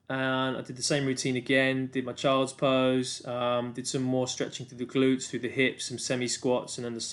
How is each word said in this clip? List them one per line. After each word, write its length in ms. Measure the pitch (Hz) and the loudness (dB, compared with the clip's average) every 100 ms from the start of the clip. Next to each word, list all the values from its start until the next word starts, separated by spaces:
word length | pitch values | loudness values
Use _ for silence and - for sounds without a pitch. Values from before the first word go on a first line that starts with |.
| - | -6
and 480 | 131 131 131 131 120 | -2 0 0 0 -2
I 20 | |
did 160 | 120 127 | -6 -4
the 60 | |
same 240 | - 143 135 | 0 2 0
routine 280 | 131 131 127 | 0 0 -2
again, 500 | 120 131 131 131 127 | 4 4 4 2 -2
did 180 | 131 | -2
my 80 | 123 | -4
child's 400 | 120 143 135 131 | 0 2 2 2
pose, 720 | - 135 131 131 131 127 - | 0 2 4 4 2 0 -6
um, 480 | 123 123 123 120 120 | -6 -2 0 0 -2
did 160 | 120 123 | -6 -4
some 140 | 135 | -2
more 260 | 127 127 127 | 0 0 0
stretching 380 | - 120 - 127 | -2 -6 -6 -12
through 100 | 123 | -10
the 80 | |
glutes, 460 | 120 135 131 127 - | -2 4 4 4 -2
through 80 | 120 | -6
the 100 | 117 | -2
hips, 380 | 135 127 - - | 0 0 0 -6
some 100 | 120 | -6
semi 320 | - 127 123 | -2 -2 -2
squats, 480 | - 127 123 - - | -2 0 0 -2 -8
and 80 | |
then 80 | 120 | -6
the 60 | 117 | -6
s-, 140 | - | -8